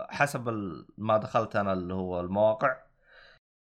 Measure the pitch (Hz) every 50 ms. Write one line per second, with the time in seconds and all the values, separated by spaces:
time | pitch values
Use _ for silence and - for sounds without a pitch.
0 | - - - - 143 143 - 139 117 120 113 107 101 92 80 64 - - - -
1 | 104 110 110 110 - 117 - 123 110 104 - 110 101 98 95 92 90 87 92 95
2 | 92 92 90 87 87 90 95 101 107 107 110 - 139 135 127 - - _ _ _
3 | _ _ - - - - - _ _ _ _ _